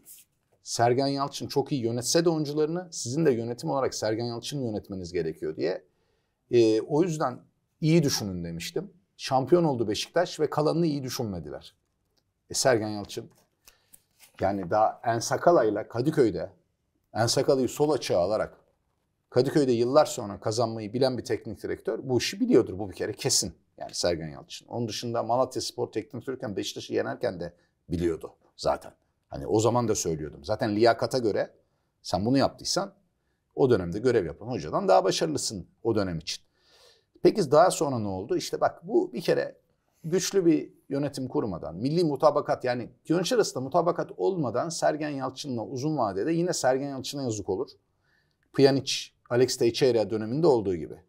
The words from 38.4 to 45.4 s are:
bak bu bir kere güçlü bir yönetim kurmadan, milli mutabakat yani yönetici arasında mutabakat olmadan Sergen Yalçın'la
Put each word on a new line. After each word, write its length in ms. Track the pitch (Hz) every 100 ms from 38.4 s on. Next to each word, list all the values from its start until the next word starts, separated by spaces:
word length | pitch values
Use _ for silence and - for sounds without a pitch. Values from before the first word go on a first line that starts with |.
| - 151
bak 260 | 147 - 170
bu 260 | 226 -
bir 80 | -
kere 360 | - 143 135 - _ _ _ _
güçlü 420 | 165 180 180 196 170
bir 280 | 151 - _ -
yönetim 380 | 139 143 139 127
kurmadan, 480 | 147 123 85 73 82
milli 280 | 123 160
mutabakat 600 | 170 139 156 143 143 139
yani 260 | 123 123 110 - -
yönetici 280 | 160 175 247
arasında 280 | 190 -
mutabakat 480 | 131 175 170 170 156 -
olmadan 520 | 180 190 131 110 160
Sergen 400 | 165 156 151 151
Yalçın'la 560 | 139 135 135